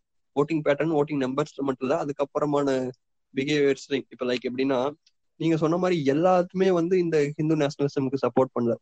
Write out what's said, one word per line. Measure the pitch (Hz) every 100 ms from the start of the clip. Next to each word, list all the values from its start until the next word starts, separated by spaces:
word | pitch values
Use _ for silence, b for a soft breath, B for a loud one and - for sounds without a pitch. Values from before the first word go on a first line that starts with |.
| _ _ _
வோட்டிங் | 139 151 160
பேட்டர்ன், | 147 143 156
வோட்டிங் | 151 147 147
நம்பர்ஸ்ல | 127 135 147 -
மட்டும் | 139 127 131
இல்ல, | 165
அதுக்கப்புறமான | 147 139 139 147 151 143 139 131 127 - _ _ _ 139
பிஹேவியர்ஸ். | 143 147 139 135 - 135 -
இப்ப | 123 123
லைக் | 123 127
எப்படின்னா, | 123 135 127 139 151 _ _ _ -
நீங்க | 160 160
சொன்ன | 160 175
மாதிரி | 180 175
எல்லாத்துமே | 135 143 185 185 180 185 190
வந்து | 175 170 185
இந்த | 175 156 143 151
ஹிந்து | 156 156
நேஷனலிசம்க்கு | 143 - 143 147 131 135 123
சப்போர்ட் | 131 131 120
பண்ணல, | 117 113